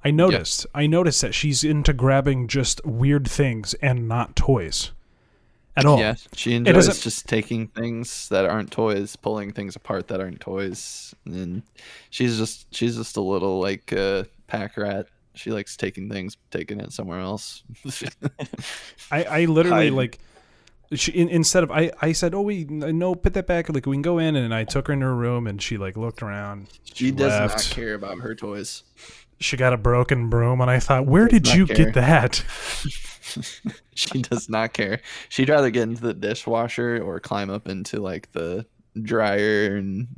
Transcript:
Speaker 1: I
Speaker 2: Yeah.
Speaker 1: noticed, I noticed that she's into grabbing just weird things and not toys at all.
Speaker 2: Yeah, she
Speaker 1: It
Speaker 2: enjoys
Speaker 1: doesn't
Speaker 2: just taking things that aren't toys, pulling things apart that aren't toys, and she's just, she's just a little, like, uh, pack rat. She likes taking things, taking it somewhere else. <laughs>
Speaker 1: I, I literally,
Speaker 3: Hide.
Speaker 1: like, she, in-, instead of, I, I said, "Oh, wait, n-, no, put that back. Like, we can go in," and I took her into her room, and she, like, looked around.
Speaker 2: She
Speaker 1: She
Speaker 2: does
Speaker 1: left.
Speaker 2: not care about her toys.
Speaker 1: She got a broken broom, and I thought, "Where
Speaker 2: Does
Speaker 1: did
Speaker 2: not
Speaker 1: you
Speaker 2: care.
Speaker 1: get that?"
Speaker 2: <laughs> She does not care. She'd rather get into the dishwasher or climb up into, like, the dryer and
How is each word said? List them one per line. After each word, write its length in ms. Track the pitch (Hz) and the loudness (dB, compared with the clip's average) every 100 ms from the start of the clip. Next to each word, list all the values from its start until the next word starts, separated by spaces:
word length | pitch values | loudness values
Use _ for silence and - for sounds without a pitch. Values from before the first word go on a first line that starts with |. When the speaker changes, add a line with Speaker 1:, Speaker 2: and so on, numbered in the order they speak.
Speaker 1:
I 60 | 143 | 2
Speaker 2:
Yeah. 60 | 151 | 6
Speaker 1:
noticed, 500 | 185 117 82 - - 143 | 6 4 0 -6 -6 0
I 120 | 151 | 2
noticed 340 | 165 175 - | 4 4 2
that 120 | 135 | -2
she's 300 | - 151 131 | -2 0 0
into 300 | 151 151 147 | 2 4 4
grabbing 540 | 135 127 135 139 135 117 | 4 4 4 2 0 0
just 380 | 139 131 - 156 | -2 -2 -2 -4
weird 420 | 113 135 143 127 | 0 2 2 2
things 460 | - 139 113 104 - | 0 0 0 -6 -2
and 320 | 139 123 113 | 0 0 0
not 280 | 117 117 - | -2 -2 2
toys 560 | - 131 82 - - - _ _ _ _ _ _ _ - | 4 2 0 -6 -6 -10 _ _ _ _ _ _ _ 2
at 100 | 139 | 6
all. 140 | 135 | 6
Speaker 2:
Yeah, 160 | 107 113 - - | 4 -2 -8 -6
she 180 | - | 0
Speaker 1:
It 40 | 120 | 2
Speaker 2:
enjoys 160 | 120 180 175 | 6 8 8
Speaker 1:
doesn't 140 | 101 | 4
Speaker 2:
just 260 | 117 - - | -4 -6 -2
taking 400 | 110 107 113 113 | -2 0 -6 -6
things 600 | - 117 117 120 - - | -6 -6 -6 -8 -10 -2
that 160 | 95 95 | 2 2
aren't 260 | 107 104 | 0 -4
toys, 440 | - 113 101 101 - | -2 0 0 -4 -6
pulling 360 | - 107 101 | -6 -4 -6
things 240 | 101 101 - | -8 -10 -12
apart 320 | - 98 92 | -8 -6 -6
that 120 | 95 | -8
aren't 180 | 95 82 | -8 -10
toys, 720 | - 95 98 92 - - - - - | -10 -6 -6 -8 -12 -14 -18 -20 -14
and 380 | 87 90 90 - _ - - _ | -10 -8 -10 -12 _ -20 -20 _
she's 260 | - 127 113 | -2 0 0
just, 360 | 113 - - | -4 -6 -14
she's 220 | - 117 117 | -4 -2 -2
just 220 | 113 - | -6 -4
a 40 | |
little, 380 | 95 95 95 95 | -2 0 0 -2
like, 320 | 95 98 - | -2 -4 -6
uh, 320 | 98 98 98 - _ _ | -2 -2 -2 -6 _ _
pack 300 | 107 104 - | -8 -8 -6
rat. 300 | 104 98 - _ _ - | -4 -4 -8 _ _ -14
She 140 | - | -8
likes 240 | 110 101 - | -8 -8 -8
taking 340 | 101 95 101 | -8 -8 -10
things, 280 | 104 92 - _ | -10 -10 -14 _
taking 300 | - - 104 | -10 -8 -10
it 140 | 101 | -12
somewhere 260 | - 95 87 | -12 -10 -8
else. 420 | 92 104 - - _ 120 | -8 -10 -12 -18 _ -16
<laughs> 180 | 139 - 123 - 139 _ 143 - - - - - - | -12 -10 -10 -8 -10 _ -14 -12 -12 -14 -16 -20 -6
Speaker 1:
I, 120 | 147 | -4
I 220 | 175 156 170 | -2 0 2
literally, 420 | 156 175 - 147 | 4 4 4 4
Speaker 3:
Hide. 40 | |
Speaker 1:
like, 260 | 135 127 - - _ _ _ _ _ _ | 2 -2 -6 -20 _ _ _ _ _ _
she, 180 | 151 - | -4 -2
in-, 160 | 180 170 | 2 2
instead 340 | 170 156 185 | 4 4 2
of, 80 | 165 | 2
I, 200 | 156 165 - | 2 0 0
I 120 | 156 | -2
said, 200 | 165 175 | 0 0
"Oh, 80 | 190 | 0
wait, 280 | 202 202 147 | -2 -4 -6
n-, 260 | 151 147 160 | -6 -2 0
no, 180 | 180 180 | 0 2
put 180 | 208 | 0
that 120 | 196 185 | 0 -2
back. 220 | 175 165 | -2 0
Like, 180 | 156 139 | -4 -2
we 120 | 135 | -2
can 40 | |
go 160 | 156 175 | 0 0
in," 200 | 160 151 | 2 0
and 160 | 120 | 0
I 100 | 113 | -2
took 240 | 110 143 135 | -2 -4 -2
her 60 | |
into 140 | 143 131 | -2 0
her 80 | 123 | 0
room, 300 | 120 120 117 | -2 -2 -4
and 160 | 101 | -6
she, 140 | - 110 | -6 -6
like, 200 | 98 101 | -6 -6
looked 260 | 117 - | -8 -8
around. 440 | 110 101 104 101 101 - - | -8 -8 -10 -12 -16 -20 -20
Speaker 2:
She 220 | - 127 | -4 -2
Speaker 1:
She 40 | |
Speaker 2:
does 220 | 135 139 | 2 2
Speaker 1:
left. 240 | 104 104 110 - | 2 2 0 -4
Speaker 2:
not 60 | - | -4
care 200 | 117 104 | -6 -8
about 240 | 98 90 | -8 -10
her 140 | 123 | -10
toys. 500 | 113 104 101 - - _ _ - - _ _ | -10 -10 -8 -10 -12 _ _ -20 -20 _ _
Speaker 1:
She 160 | - 131 | -4 2
got 160 | 127 | 2
a 40 | 123 | 2
broken 520 | 110 123 127 131 117 | 0 0 2 2 2
broom, 320 | 117 117 127 | 2 2 2
and 100 | 123 | 2
I 80 | 127 | 2
thought, 260 | - 131 135 | 2 2 6
"Where 220 | 156 233 | 6 8
Speaker 2:
Does 140 | 226 | 8
Speaker 1:
did 40 | 123 | 8
Speaker 2:
not 100 | 165 | 6
Speaker 1:
you 100 | 190 | 6
Speaker 2:
care. 80 | 110 | 6
Speaker 1:
get 180 | 156 117 | 6 6
that?" 500 | 123 160 123 - - | 6 6 6 0 -4
Speaker 2:
<laughs> 40 | - - - 147 - - - - - - - 226 - _ - | -8 -8 -6 -6 -6 -10 -12 -12 -10 -10 -10 -12 -12 _ -6
She 260 | - 135 | -4 -2
does 280 | 123 117 - | -2 -4 -2
not 240 | 110 113 | -2 -2
care. 280 | - 101 107 - - - | -2 -2 -2 -6 -16 -8
She'd 200 | - 131 | 0 4
rather 200 | 151 131 | 6 4
get 140 | 113 | 2
into 180 | 113 117 | 0 -2
the 120 | 117 | -4
dishwasher 880 | 90 104 107 - 113 117 - 120 117 | -4 -4 -4 -2 -2 -2 -2 -2 -2
or 180 | 95 87 | -4 -8
climb 300 | - 101 98 | -6 -6 -4
up 180 | 101 - | -6 -8
into, 320 | 95 95 107 | -8 -6 -6
like, 320 | 95 85 - | -6 -8 -10
the 320 | 80 82 92 117 _ _ 110 | -8 -6 -6 -10 _ _ -12
dryer 760 | 110 117 107 101 104 107 104 101 | -2 0 2 2 2 2 2 -2
and 300 | 98 95 120 | -4 -6 -8